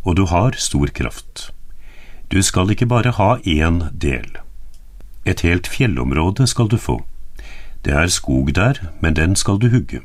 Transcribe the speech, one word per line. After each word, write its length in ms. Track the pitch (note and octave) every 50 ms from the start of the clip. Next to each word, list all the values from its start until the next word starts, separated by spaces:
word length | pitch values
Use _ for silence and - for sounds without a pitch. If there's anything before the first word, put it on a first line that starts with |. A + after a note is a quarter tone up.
og 140 | - F#2+ F2
du 80 | F2+ G2 E2
har 240 | F2 F2 G#2 C3 -
stor 300 | - - - - C#2+ C#2+
kraft. 640 | C#2 - - - - - - - - - - - - - - - - - - - - - - - - - - - -
Du 80 | - F#2+
skal 300 | G2 - - F#2 F#2 G2
ikke 160 | A2 - B2 A#2
bare 220 | B2 A#2 G#2 - - -
ha 160 | G2 G2+ B2+ B2+ -
én 400 | F#2+ D#2+ D2+ D#2+ E2+ E2+ F2 E2+ -
del. 480 | - - - C#2+ C2 A#1 - - - - - - - - - - - - - - - - - - - - -
Et 160 | - F2+ - -
helt 240 | E2+ F2 F2 -
fjellområde 800 | - - - C3+ A#2 E2+ B1 B1 C2 C2+ D2+ D#2+ F#2 G2+ - C3+
skal 240 | A#2+ - - A#2 G#2
du 60 | A#2 A2+
få. 220 | - - B2 A#2 - - - - - - - - - - - - - - - - -
Det 100 | - C#2+
er 140 | D2+ E2
skog 480 | F2 - - - - C2+ C2 C2+ C#2+ C#2+
der, 240 | F2 G2 B2 C#3 - - - - - -
men 160 | D#2+ D#2 D#2+
den 160 | D#2+ F2+ G2
skal 240 | - - - G2 G2+
du 80 | A#2+ A#2+
hugge. 320 | A2+ B2 D#2+ - - B1 -